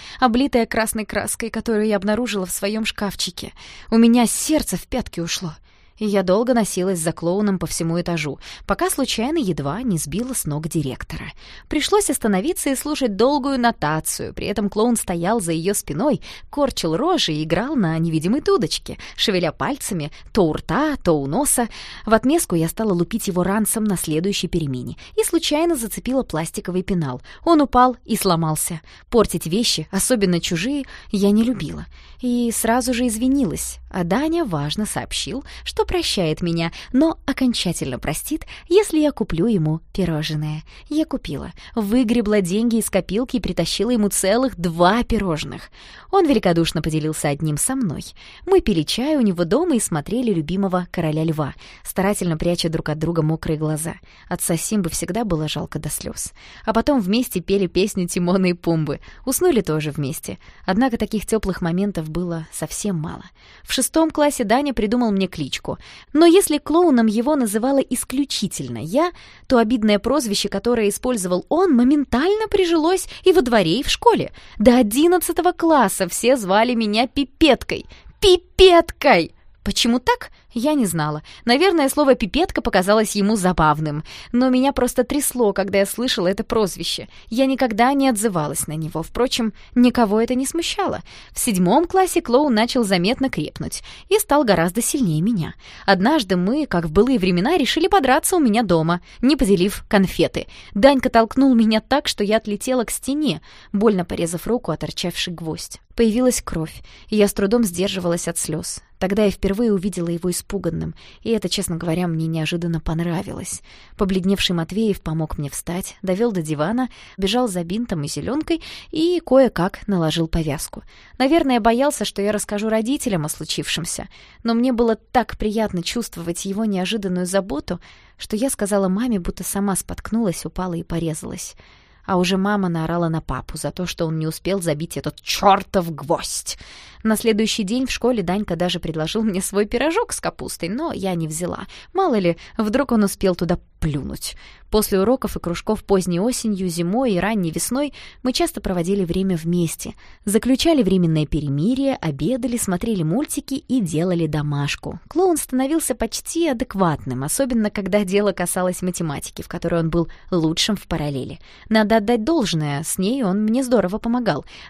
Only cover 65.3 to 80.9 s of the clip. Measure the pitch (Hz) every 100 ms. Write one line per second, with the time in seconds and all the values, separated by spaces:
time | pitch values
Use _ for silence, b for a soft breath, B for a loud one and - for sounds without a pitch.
65.3 | - 135 - - - B B B 294 339
66.3 | 359 392 294 - 311 359 247 226 214 240
67.3 | 302 226 214 247 277 - - - 254 277
68.3 | - 196 - 131 120 147 233 349 - B
69.3 | B - 247 220 247 214 208 - 285 240
70.3 | 208 202 196 240 240 208 - 254 240 180
71.3 | 180 - 302 381 240 247 294 262 233 339
72.3 | 415 427 403 359 330 311 370 - B 370
73.3 | 349 247 226 170 202 - - 480 339 -
74.3 | B B B 214 247 208 240 339 359 -
75.3 | 339 349 349 330 302 202 - 180 - 233
76.3 | 262 185 202 240 233 220 208 254 - 277
77.3 | - 311 240 - - - b b - 403
78.3 | 359 - - 370 339 339 - 285 190 156
79.3 | - - - - - 233 240 - 494 -
80.3 | b b 233 269 302 208